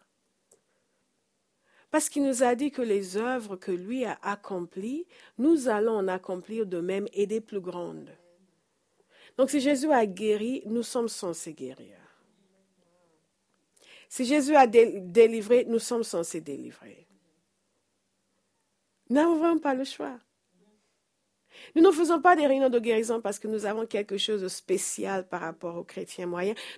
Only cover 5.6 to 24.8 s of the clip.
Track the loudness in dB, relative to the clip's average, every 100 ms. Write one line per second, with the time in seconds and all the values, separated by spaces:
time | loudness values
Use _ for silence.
5.6 | 2 0 2 0 -2 -4 -6 -10 -8 -6
6.6 | -4 -4 -4 -4 -4 -4 -2 -4 -6 -10
7.6 | -10 -10 -10 -12 -18 -20 _ _ _ _
8.6 | _ _ _ _ _ _ -12 -2 0 2
9.6 | 2 2 2 2 2 -2 -2 -2 -2 -6
10.6 | -4 -6 -4 -4 -4 -6 -8 -8 -12 -12
11.6 | -14 -14 -20 -20 _ _ _ _ _ _
12.6 | _ _ _ _ _ _ _ _ _ _
13.6 | _ _ -20 -20 -14 -6 0 2 6 6
14.6 | 8 8 6 2 0 6 6 6 2 2
15.6 | 4 -2 -2 -4 -4 -4 -6 -8 -10 -12
16.6 | -14 -18 -20 -20 _ _ _ _ _ _
17.6 | _ _ _ _ _ _ _ _ _ _
18.6 | _ _ _ _ 0 2 4 4 2 0
19.6 | 0 -4 -6 -8 -12 -12 _ _ _ _
20.6 | _ _ _ _ _ _ _ _ _ -20
21.6 | -4 6 6 6 2 4 6 6 4 4
22.6 | 4 2 2 0 0 -4 -4 -6 -6 -4
23.6 | -4 -4 -4 -4 -4 -4 -4 -4 -6 -8
24.6 | -2 -2